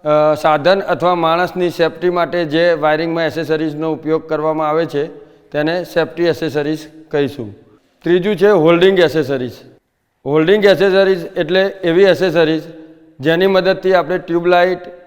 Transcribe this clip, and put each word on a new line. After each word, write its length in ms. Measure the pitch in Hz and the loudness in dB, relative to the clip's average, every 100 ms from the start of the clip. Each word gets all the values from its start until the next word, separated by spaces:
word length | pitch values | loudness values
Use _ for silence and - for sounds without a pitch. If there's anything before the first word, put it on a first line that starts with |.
અ, 320 | 151 151 151 | 2 2 2
સાધન 460 | 147 160 151 151 196 | 2 0 2 2 0
અથવા 360 | 196 160 170 | 0 -2 0
માણસની 540 | 175 160 165 175 180 175 | 0 0 0 -2 -2 -4
સેફ્ટી 400 | 160 160 160 180 | 0 -2 0 -2
માટે 360 | 175 170 175 | -2 -2 -2
જે 280 | 160 156 175 | -2 0 2
વાયરિંગમાં 520 | 160 151 151 165 165 | 2 0 0 -2 -2
એસેસરીઝનો 680 | 160 156 151 156 160 147 160 | -4 -4 -4 -2 -2 -4 -6
ઉપયોગ 380 | 156 156 160 156 | -6 -2 -4 -2
કરવામાં 400 | 156 156 156 151 | -4 -2 -2 -2
આવે 160 | 156 | -2
છે 220 | 170 143 160 - - _ _ | -2 -4 -6 -10 -20 _ _
તેને 340 | 147 151 180 | -4 -2 -2
સેફ્ટી 400 | 170 170 160 165 | -4 -4 -4 -2
એસેસરીઝ 560 | 170 151 160 143 147 156 - - - | -2 -2 -4 -4 -4 -6 -10 -20 -6
કહીશું. 440 | 147 139 - 107 98 _ _ _ _ | -4 -4 -6 -14 -16 _ _ _ _
ત્રીજું 320 | 165 180 185 | 0 0 0
છે 140 | 185 202 | 0 2
હોલ્ડિંગ 500 | 196 156 170 185 190 | 4 4 4 4 4
એસેસરીઝ. 520 | 160 156 131 135 123 - - _ _ _ _ _ | 2 0 -4 -4 -6 -10 -20 _ _ _ _ _
હોલ્ડિંગ 400 | 135 151 160 208 | -2 0 2 4
એસેસરીઝ 600 | 202 165 196 190 190 185 165 - | 4 4 4 4 2 0 -4 -6
એટલે 240 | 160 185 | 0 0
એવી 420 | 190 190 175 170 | 0 -2 0 4
એસેસરીઝ 600 | 196 156 185 160 160 160 151 - - - _ _ | 4 4 0 2 0 0 -6 -20 -20 -20 _ _
જેની 280 | 139 165 190 | -2 2 2
મદદથી 460 | 190 180 190 185 | 2 2 0 0
આપણે 240 | 185 156 180 | 0 0 -6
ટ્યુબલાઇટ 600 | 175 170 175 175 180 180 - - | -2 -2 2 2 2 -2 -8 -20